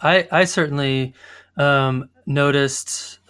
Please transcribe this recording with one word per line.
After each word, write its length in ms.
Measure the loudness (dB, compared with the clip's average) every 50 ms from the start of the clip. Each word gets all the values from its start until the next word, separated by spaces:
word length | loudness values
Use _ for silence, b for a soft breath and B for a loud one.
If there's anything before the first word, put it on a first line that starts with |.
| 0
I, 240 | 2 2 2 2 2
I 120 | 2 2 2
certainly, 720 | 2 0 -2 -2 -2 -2 -2 -2 -2 -2 -2 -4 -6 B B B B B B B B _
um, 500 | 0 2 2 2 2 2 0 -2 -4 -6 -10 _ _ -6
noticed, 920 | -2 0 2 2 2 2 2 2 0 -2 -6 -10 -10 -10 -10 -12 -14 -20 -20 _